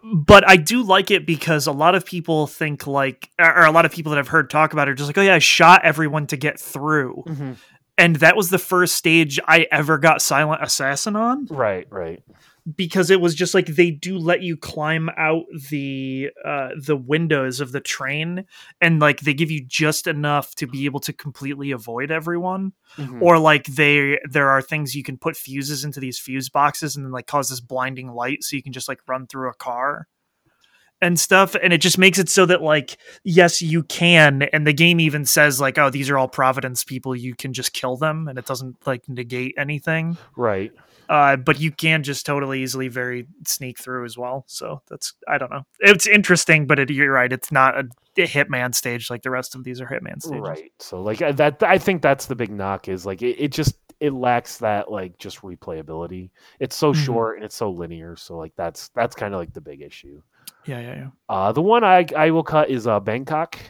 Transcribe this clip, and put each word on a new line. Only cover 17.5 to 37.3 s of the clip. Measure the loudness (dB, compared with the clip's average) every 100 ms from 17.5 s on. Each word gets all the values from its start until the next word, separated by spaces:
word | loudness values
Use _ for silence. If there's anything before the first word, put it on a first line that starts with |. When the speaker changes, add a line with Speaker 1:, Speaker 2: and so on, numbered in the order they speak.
| -4
Speaker 1:
of | -6
the | -8
train, | -8 -8 -6 -6 -6 -8 -12 -20 -20 _
and, | 2 4
like, | 4 2
they | -2
give | -2 -2
you | -4 -6
just | -2 0 -2 -6
enough | -4 -2 -2 -4 -10
to | -10
be | -6
able | -6 -6
to | -10
completely | -12 -14 -12 -12 -8 -8
avoid | -8 -8 -8 -6
everyone. | -6 -4 -4 -4 -6 -8 _ _ -14
Speaker 2:
Mm-hmm. | -12 2
Speaker 1:
Or, | 6 6
like, | 6 4 0
they, | 0 2 4 2 -2 -2
there | 0 2
are | 2
things | 0 -6 -6 -8
you |
can | -10 -8
put | -8 -8
fuses | -10 -8 -6 -6 -8
into | -8
these | -10 -10
fuse | -8 -8 -4
boxes | 0 0 0 -8 -8
and | -10
then, |
like, | -12 -4
cause | -4 -4
this | -8
blinding | -8 -6 -6 -8 -12
light | -8 -6 -6
so | -8 -8
you |
can | -10
just, | -12 -10
like, | -12 -8
run | -8 -8
through | -8 -8
a |
car | -8 -10 -4 -4 -6 -12 _ _ _ _ _ _ _ _ _
and | 0 0
stuff. | 4 6 6 2
And | 2
it | 2
just | 2 6
makes | 6 6
it | 2
so | 4 4
that, | 4
like, | 2 0 0 -18 -20 -12
yes, | 2 6 6 4
you | -2 -2
can. | -2 0 6 8 8 6 0
And | 2 2
the |
game | 4 4 4
even | 2 0 0
says, | 4 4 4
like, | 0 2
"Oh, | 0
these | 0 -2
are | 0
all | 0
Providence | 0 0 0 -6 -8
people. | -8 -10 -8 -8
You | -8